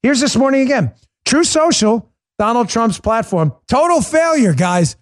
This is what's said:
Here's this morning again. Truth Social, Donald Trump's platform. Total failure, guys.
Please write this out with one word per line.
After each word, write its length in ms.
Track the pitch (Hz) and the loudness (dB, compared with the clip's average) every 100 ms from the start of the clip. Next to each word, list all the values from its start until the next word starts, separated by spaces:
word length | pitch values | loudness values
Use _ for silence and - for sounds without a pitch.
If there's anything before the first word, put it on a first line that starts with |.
Here's 180 | 240 277 | 0 0
this 140 | 269 220 | 0 0
morning 260 | 269 269 | 0 2
again. 320 | 262 269 131 - _ _ - | 0 0 -2 -6 _ _ -2
Truth 220 | 285 339 | 0 0
Social, 640 | 311 330 - 214 226 - _ _ - | 0 0 2 0 0 -6 _ _ -4
Donald 320 | 214 240 226 | -2 0 -2
Trump's 300 | 226 226 175 | -2 -2 -2
platform. 540 | 208 226 - 180 156 - - | -2 -2 -2 -2 -2 -4 -4
Total 340 | 254 339 330 | 0 2 0
failure, 520 | 196 311 330 320 214 | 0 0 0 2 2
guys. 440 | 139 180 180 165 - | 2 0 0 -2 -4